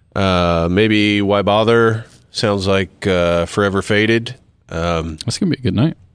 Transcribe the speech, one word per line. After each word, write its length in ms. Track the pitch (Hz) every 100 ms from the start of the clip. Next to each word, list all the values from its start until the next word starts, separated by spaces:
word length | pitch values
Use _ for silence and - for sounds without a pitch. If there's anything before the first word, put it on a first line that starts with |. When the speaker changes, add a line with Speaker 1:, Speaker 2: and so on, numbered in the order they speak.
| _ -
Speaker 1:
uh, 520 | 95 90 87 85 85
maybe 500 | 92 110 107 104 104
Why 200 | 101 101
Bother. 600 | 98 104 113 117 113 113 - - _
Sounds 360 | - 110 101 95
like, 400 | 98 92 - 101
uh, 380 | 90 87 85 85
Forever 360 | - 101 95
Faded. 520 | - 104 107 113 117 - _ _ _
Um, 480 | 85 85 85 82 78
Speaker 2:
That's 140 | - -
gonna 120 | 190
be 40 | 139
a 40 |
good 120 | 127
night. 220 | 101 156 - -